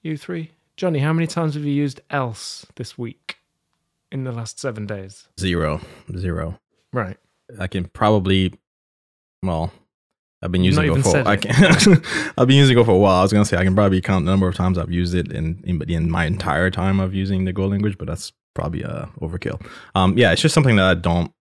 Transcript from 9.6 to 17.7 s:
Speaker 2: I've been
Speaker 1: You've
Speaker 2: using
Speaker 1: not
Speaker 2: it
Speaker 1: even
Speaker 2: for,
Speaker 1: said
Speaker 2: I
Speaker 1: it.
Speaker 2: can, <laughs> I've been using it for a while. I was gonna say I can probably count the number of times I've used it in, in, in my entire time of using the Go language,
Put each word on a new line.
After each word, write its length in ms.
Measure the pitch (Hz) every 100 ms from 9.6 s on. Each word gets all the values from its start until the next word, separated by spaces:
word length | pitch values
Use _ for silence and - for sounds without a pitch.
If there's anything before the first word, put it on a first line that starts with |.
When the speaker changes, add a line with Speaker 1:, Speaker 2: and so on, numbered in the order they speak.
| 85 _ _ _ _ _ _ _
Speaker 2:
I've 100 | 92
been 120 | 90
Speaker 1:
You've 140 | 90 151
Speaker 2:
using 100 | 156
Speaker 1:
not 100 | 156
Speaker 2:
it 20 |
Speaker 1:
even 40 |
Speaker 2:
for, 60 | -
Speaker 1:
said 180 | 147 120
Speaker 2:
I 60 |
Speaker 1:
it. 80 | 101
Speaker 2:
can, 640 | - 127 180 180 208 175 - - -
<laughs> 40 | -
I've 100 | 127
been 100 | 139
using 200 | 139 120
it 80 | 113
for 60 |
a 60 | 95
while. 220 | 101 92
I 20 |
was 100 | 95
gonna 120 | 104 101
say 120 | 87
I 60 |
can 120 | 92 95
probably 240 | 101 92
count 260 | - 95 87
the 60 |
number 160 | 98 92
of 80 | 87
times 220 | 92 90
I've 140 | -
used 240 | 87 87 90
it 160 | 82
in, 300 | 78 80 85 90
in, 160 | 85 76
in 220 | 82 82
my 140 | 80 80
entire 440 | 95 - 76 92
time 300 | 90 95 98
of 140 | 95
using 320 | 98 95 95 92
the 80 |
Go 140 | 95
language, 300 | 95